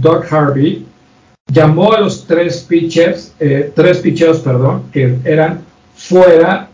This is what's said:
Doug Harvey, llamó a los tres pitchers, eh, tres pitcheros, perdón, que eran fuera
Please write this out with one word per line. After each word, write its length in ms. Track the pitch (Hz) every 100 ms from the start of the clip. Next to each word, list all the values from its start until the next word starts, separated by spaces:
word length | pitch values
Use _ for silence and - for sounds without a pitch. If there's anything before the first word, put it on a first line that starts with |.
Doug 240 | 156 165 -
Harvey, 560 | 151 143 135 160 208 - _ _ _ _ _ -
llamó 400 | 147 151 160 208
a 80 | 220
los 260 | 196 - -
tres 380 | 165 175 - -
pitchers, 680 | 165 165 165 170 - - _
eh, 320 | 147 139 147
tres 240 | - 170 180
pitcheros, 400 | 170 135 165 160
perdón, 460 | 139 123 131 190 -
que 280 | 143 127 123
eran 360 | 165 156 160 165 - _ _
fuera 760 | _ - 180 180 165 170 196 -